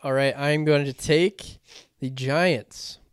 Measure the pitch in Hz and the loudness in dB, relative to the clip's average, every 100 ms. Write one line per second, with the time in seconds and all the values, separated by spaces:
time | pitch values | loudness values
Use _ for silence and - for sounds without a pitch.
0 | 139 135 135 139 143 151 151 147 139 131 | -2 0 0 0 0 2 2 2 0 -4
1 | - 151 185 - - - _ - - _ | 2 2 2 -2 -16 -20 _ -20 -20 _
2 | 131 131 131 151 185 127 - - - - | -8 -6 -2 0 2 0 -4 -16 -16 -18
3 | _ | _